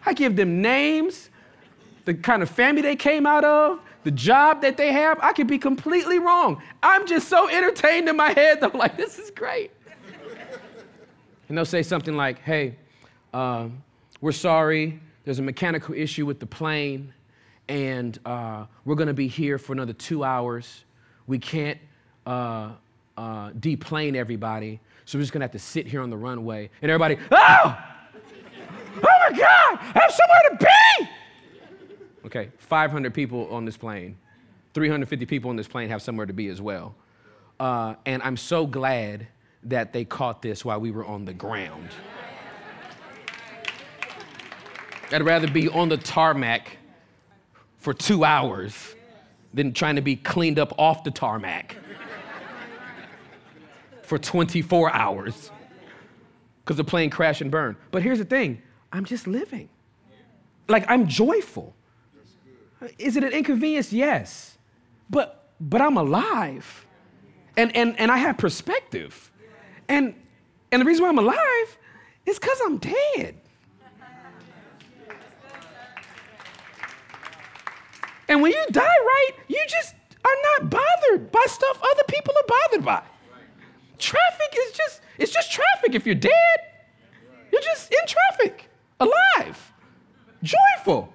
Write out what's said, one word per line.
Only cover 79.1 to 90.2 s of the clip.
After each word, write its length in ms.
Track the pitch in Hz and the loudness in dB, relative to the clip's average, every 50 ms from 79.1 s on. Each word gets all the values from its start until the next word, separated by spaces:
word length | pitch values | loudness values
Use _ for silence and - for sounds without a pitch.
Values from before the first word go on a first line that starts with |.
| 523 554 554 539 - - - _ | 4 4 4 2 0 -6 -10 _
you 120 | - 554 622 571 | -4 -4 -4 -2
just 260 | - 679 640 - - _ _ _ - _ _ | -2 -4 -6 -6 -12 _ _ _ -20 _ _
are 360 | 494 539 554 571 587 605 554 | 0 2 2 2 2 2 2
not 100 | - - | 0 0
bothered 640 | - 415 539 605 719 698 640 539 427 - 233 208 - | 0 0 2 2 2 4 6 4 4 4 0 0 2
by 120 | 440 494 523 | 2 2 2
stuff 320 | - - - 539 539 - - | 2 0 0 0 0 0 2
other 220 | 508 571 571 571 - | 0 4 4 2 0
people 240 | - 587 587 587 554 | 0 -6 -2 0 2
are 140 | 587 554 | 2 2
bothered 380 | - 466 494 605 640 494 392 - | 4 2 2 4 2 0 0 0
by. 180 | 247 208 - - - - _ _ - - - - _ _ _ - - _ _ _ _ _ - | 0 -2 -2 -4 -10 -20 _ _ -20 -20 -20 -20 _ _ _ -20 -20 _ _ _ _ _ -8
Traffic 580 | - - - 554 679 719 679 - 605 587 - | -8 -2 2 4 4 4 2 0 -4 -4 -2
is 160 | - 508 466 427 | -2 -4 -4 -2
just, 280 | - 622 587 - - _ - - - | -4 -4 -4 -4 -12 _ -20 -6 -4
it's 140 | - 440 - | -4 0 0
just 180 | 659 659 - | 0 -2 -2
traffic 460 | - - 539 698 784 - - 453 254 | -2 0 2 2 2 4 2 0 0
if 100 | 226 - | 0 0
you're 80 | 233 196 | 0 -2
dead. 440 | 151 - 226 571 659 679 679 659 640 - - _ _ _ _ _ _ _ _ _ _ - - - - - _ - | 0 2 4 6 6 6 6 4 2 -2 -6 _ _ _ _ _ _ _ _ _ _ -20 -20 -20 -20 -10 _ -2
You're 80 | 508 | 0
just 320 | 571 640 659 554 - - - | 0 0 -4 -4 -6 0 0
in 60 | 554 659 | 0 0
traffic, 640 | - - 622 719 784 - - 494 - - - - _ _ _ _ _ _ _ | 2 2 4 4 2 4 2 0 0 0 -6 -20 _ _ _ _ _ _ _
alive, 720 | - 427 523 659 740 784 719 - - 78 - - - - _ _ _ _ _ _ _ _ _ _ | 2 4 4 6 6 6 6 4 0 -2 -10 -16 -20 -20 _ _ _ _ _ _ _ _ _ _